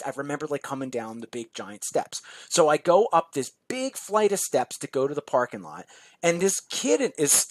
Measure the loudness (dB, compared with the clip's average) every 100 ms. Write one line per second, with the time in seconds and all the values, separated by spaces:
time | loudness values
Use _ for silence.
0 | -6 -6 -6 -6 -4 -6 -6 -8 -6 -6
1 | -6 -10 -10 -10 -10 -12 -12 -10 -4 -2
2 | -2 -8 -14 -20 0 4 4 4 6 4
3 | 6 2 2 -2 -6 -8 -8 -6 -6 -6
4 | -2 2 2 2 0 0 -2 -6 -6 -2
5 | -2 -2 0 0 0 -4 -14 -16 -18 -20
6 | -20 _ 0 2 0 -2 -6 -4 0 2
7 | 0 0 2 2 0